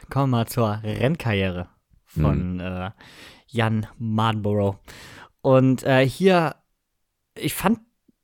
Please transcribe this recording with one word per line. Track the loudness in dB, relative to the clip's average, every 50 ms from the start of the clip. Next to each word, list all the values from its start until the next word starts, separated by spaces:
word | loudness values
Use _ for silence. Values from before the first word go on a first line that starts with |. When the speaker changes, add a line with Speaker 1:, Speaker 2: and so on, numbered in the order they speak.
| -16 -6
Speaker 1:
kommen | -2 -2 0 2
wir | 0
mal | 0 -2
zur | -2 -2 -2 0 0 -2 -4 -6
Rennkarriere | -6 -4 -2 0 -2 -2 -2 -2 -2 0 0 0 -2 -2 -6 -8 -10 _ _ _ _ _ _ _
von, | _ -4 0 2 2 2 0 -2 -4 -4
Speaker 2:
Mhm. | -6
Speaker 1:
äh, | -6 -8 -8 -6 -8 -8 -10 _ -20 -20 -20 -20 -20 -20 -20 -20 _
Jan | _ -4 -2 0 0 0 -2 -4 -6 -10
Mardenborough. | -8 -6 -2 -2 0 0 0 0 -2 -2 -2 0 0 0 0 -2 -4 _ -20 -20 -20 -20 -20 -20 -20 -20 -20 _ _
Und, | 2 4 4 6 6 4 2 2 2
äh, | 2 4 4 4
hier, | 2 0 2 2 4 4 4 2 0 -4 -10 _ _ _ _ _ _ _ _ _ _ _ _ _ _ _
ich | -6 -6 -6 -4
fand, | -2 -2 -2 -2 -2 -6 _ _ _ _ _ _ _